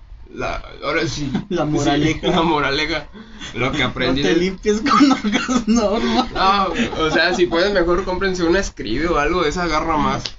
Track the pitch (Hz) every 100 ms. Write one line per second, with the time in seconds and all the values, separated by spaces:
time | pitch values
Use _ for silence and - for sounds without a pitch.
0 | - - - - 113 87 - - 135 156
1 | 160 - 139 127 - 175 151 160 151 147
2 | 151 - 196 170 165 151 135 139 156 156
3 | - - - - - - 131 135 127 131
4 | 127 139 143 170 185 185 214 208 277 -
5 | 285 262 208 240 - 254 220 233 208 214
6 | 233 226 247 - 190 196 185 165 226 -
7 | 156 160 170 175 175 165 190 196 170 175
8 | 190 190 196 180 170 185 196 - 107 120
9 | 165 156 147 180 156 147 175 156 160 156
10 | 135 135 -